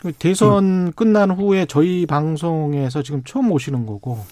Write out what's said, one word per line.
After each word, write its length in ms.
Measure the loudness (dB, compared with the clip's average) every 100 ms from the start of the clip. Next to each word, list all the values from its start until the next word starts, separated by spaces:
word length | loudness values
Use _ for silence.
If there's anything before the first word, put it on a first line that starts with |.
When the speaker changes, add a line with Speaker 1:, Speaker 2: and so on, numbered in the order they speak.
Speaker 1:
그 120 | -12
대선 520 | -4 -2 2 4 4 2 0 -2
Speaker 2:
음. 40 |
Speaker 1:
끝난 380 | 0 2 4 2
후에 340 | 0 0 0 0
저희 400 | 2 2 2 0
방송에서 960 | 0 -2 -2 -2 -2 -2 -2 -2 -4
지금 200 | -4 -6
처음 260 | -6 -2 0
오시는 360 | 0 -2 -4 -4
거고. 380 | -8 -8 -10 -10